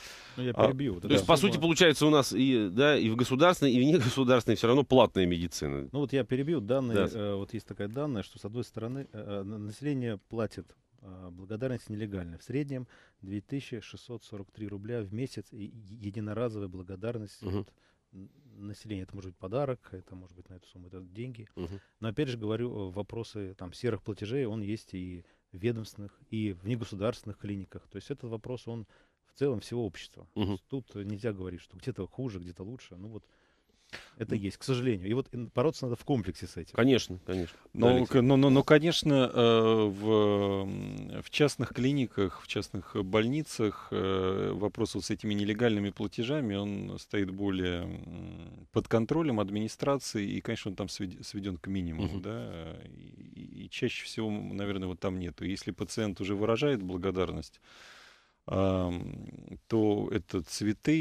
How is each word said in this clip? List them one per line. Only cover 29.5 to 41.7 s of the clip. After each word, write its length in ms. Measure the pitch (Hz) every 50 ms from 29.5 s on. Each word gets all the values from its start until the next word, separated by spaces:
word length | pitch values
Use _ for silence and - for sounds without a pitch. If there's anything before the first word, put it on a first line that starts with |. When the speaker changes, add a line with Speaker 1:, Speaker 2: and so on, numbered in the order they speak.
| 123 101
Speaker 1:
всего 260 | - - 120 120 117
общества. 420 | 98 - - - - - - 90 - -
То 60 | 107
Speaker 3:
Мгм. 100 | 104 95
Speaker 1:
есть 140 | 101 92 _ -
тут 260 | - 135 120 _ -
нельзя 360 | 101 101 101 107 98 110 117
говорить, 280 | 104 95 92 90 90 87
что 140 | - - - 87
где-то 280 | - 131 113 - 92 85
хуже, 320 | - - 131 127 101 92
где-то 240 | 87 90 87 - 95
лучше. 320 | 101 127 123 - - 95
Ну 120 | 87 95 110
вот 160 | 110 104 - _ _ _ _ _ _ _ _ _ _ _ _ _ - - - - _ -
это 160 | 117 110 127
Speaker 3:
Мгм. 100 | 110 98
Speaker 1:
есть, 140 | 98 - -
к 60 | -
сожалению. 440 | - 131 123 123 127 113 92 87 98
И 60 | 113
вот, 140 | 131 135 -
м, 180 | - 120 120 110 -
бороться 320 | 123 127 160 - - -
надо 100 | 123 120
в 80 | - -
комплексе 420 | - 147 120 95 92 85 - -
с 100 | 85 - 90
этим. 160 | 80 - -
Speaker 3:
Конечно, 440 | - 117 135 131 107 - - 92 92 -
конечно. 340 | - 92 95 87 82 - - - -
Speaker 2:
Но, 160 | - - 117 120
Speaker 3:
Да, 80 | 127
Алексей. 200 | 127 123 - - 135
Speaker 2:
к-, 40 |
но, 140 | 120 131 139
но, 140 | 131 139 143
но, 120 | 131 139
конечно, 680 | 135 - 156 151 151 170 160 - - 156 143 135 127 120
э, 520 | - 120 117 117 113 113 113 113 113 110 107 104
в, 720 | 95 98 104 110 110 107 104 104 104 101 101 98 98 98 95
м, 580 | 98 98 98 98 101 101 101 101 98 104 104
в 80 | - -
частных 420 | - - 151 139 - - 123 -